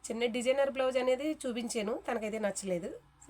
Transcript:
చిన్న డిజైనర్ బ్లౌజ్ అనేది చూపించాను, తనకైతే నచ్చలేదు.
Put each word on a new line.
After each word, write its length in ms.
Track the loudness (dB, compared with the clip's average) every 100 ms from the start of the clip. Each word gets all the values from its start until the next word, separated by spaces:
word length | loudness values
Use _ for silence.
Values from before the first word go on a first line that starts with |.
| -6
చిన్న 160 | 0 0
డిజైనర్ 440 | 0 2 4 2
బ్లౌజ్ 260 | 2 2 2
అనేది 420 | 2 2 2 -2 -2
చూపించాను, 560 | -2 -2 -2 0 -2 -2
తనకైతే 280 | -2 -2 0
నచ్చలేదు. 640 | -2 -2 -2 -2 -2 -10 -18 _ -6